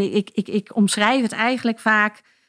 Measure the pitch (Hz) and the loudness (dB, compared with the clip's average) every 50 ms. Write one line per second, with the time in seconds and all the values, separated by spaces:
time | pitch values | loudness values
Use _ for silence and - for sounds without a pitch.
0 | 196 - - 208 196 - - - 190 - - 208 - - - 226 202 190 - 214 | 0 2 0 -2 -2 -2 -4 -6 -6 -2 -4 -4 -4 -4 0 0 2 2 2 2
1 | 208 220 254 269 240 214 - - 220 240 254 240 - 233 226 - - 226 220 214 | 2 2 2 2 0 -2 -2 -2 -2 -2 -2 0 -2 -4 -4 -2 0 2 2 2
2 | 208 214 214 - _ _ _ _ _ | 2 0 -2 -8 _ _ _ _ _